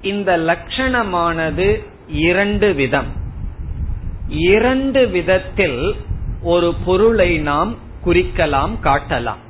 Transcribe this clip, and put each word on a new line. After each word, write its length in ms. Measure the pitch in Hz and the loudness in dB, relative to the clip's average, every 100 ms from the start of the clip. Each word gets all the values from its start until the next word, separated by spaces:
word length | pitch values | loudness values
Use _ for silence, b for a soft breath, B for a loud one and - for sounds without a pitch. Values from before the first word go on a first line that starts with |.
இந்த 280 | 196 202 190 175 | -4 -2 0 2
லட்சணமானது 1300 | 165 170 - - 262 254 208 180 170 165 160 160 196 214 - - - 147 | 2 -2 -4 -4 0 0 0 0 0 0 -2 0 0 0 -4 -20 -8 0
இரண்டு 480 | 160 180 202 208 208 | 2 2 2 2 2
விதம். 360 | 156 131 139 131 - - - - - - - - - - - - 151 170 | 2 2 0 -2 -6 -8 -8 -10 -8 -8 -6 -4 -4 -6 -8 -6 0 4
இரண்டு 560 | 208 240 262 269 269 240 | 4 4 2 2 2 2
விதத்தில் 760 | 180 165 185 - - 180 123 170 214 - - - - | 2 2 0 0 0 0 0 -2 -4 -6 -6 -4 -6
ஒரு 260 | 170 175 170 170 | 0 2 2 0
பொருளை 520 | 180 185 220 220 175 165 | 0 4 4 4 2 2
நாம் 300 | 151 147 190 233 - - | 0 0 0 -4 -12 -6
குறிக்கலாம், 760 | 175 175 180 - 160 139 147 220 | 2 2 2 0 0 2 0 -2
காட்டலாம். 600 | 151 143 - 139 117 101 - | 0 0 0 -4 -4 -8 -14